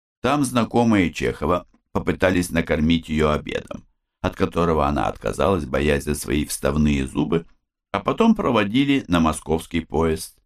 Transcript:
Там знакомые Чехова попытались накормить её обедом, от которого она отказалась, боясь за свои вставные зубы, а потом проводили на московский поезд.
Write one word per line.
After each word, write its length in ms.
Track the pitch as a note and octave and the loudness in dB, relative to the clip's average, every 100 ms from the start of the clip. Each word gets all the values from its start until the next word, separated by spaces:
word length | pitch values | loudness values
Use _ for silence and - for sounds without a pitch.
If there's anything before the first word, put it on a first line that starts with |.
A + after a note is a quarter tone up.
| _ _ | _ _
Там 220 | B2 D3 | -2 0
знакомые 720 | B2+ B2 A#2+ A#2+ A#2 G#2 E2 | 0 0 2 2 4 4 2
Чехова 540 | - B1 - D2+ F2 - _ _ | -2 -4 -2 -2 -2 -4 _ _
попытались 580 | F#2+ F2 D2+ F#2 F2+ E2+ | -4 -2 0 2 2 0
накормить 600 | E2 - D#2 D#2 E2+ D#2+ | -2 0 0 2 2 0
её 220 | D2+ D2+ | 0 2
обедом, 540 | D2 D2 - - - - _ _ _ | 0 -2 -8 -8 -14 -16 _ _ _
от 140 | F#2 - | -6 -2
которого 500 | F#2 E2+ F2 D#2 C#2+ | -2 0 0 2 0
она 220 | C#2 G1+ | 0 -4
отказалась, 580 | G1+ G#1+ G1+ D#2 F#2 C2 | -4 -6 -2 0 0 -2
боясь 380 | C2+ D2 C#2+ | 0 0 0
за 120 | D2+ - | -2 -4
свои 280 | - D2+ C#2+ | -2 -2 -2
вставные 640 | - C#2 D2+ D2+ C#2+ C2+ | -4 -2 2 2 0 -2
зубы, 380 | - - E2 - _ _ _ _ G2 | -4 -2 -2 -4 _ _ _ _ -6
а 20 | |
потом 360 | - - A3+ G#3+ | -2 2 4 4
проводили 680 | D3+ A2+ G2+ B2 C#3+ C#3 - | 2 2 2 2 2 0 2
на 120 | F2 | 2
московский 640 | D#2+ D2+ D2 E2 - E2 | 2 -2 -2 -4 -2 -6
поезд. 560 | D2 D#2+ E2 D#2 - - | -2 0 0 -2 -6 -18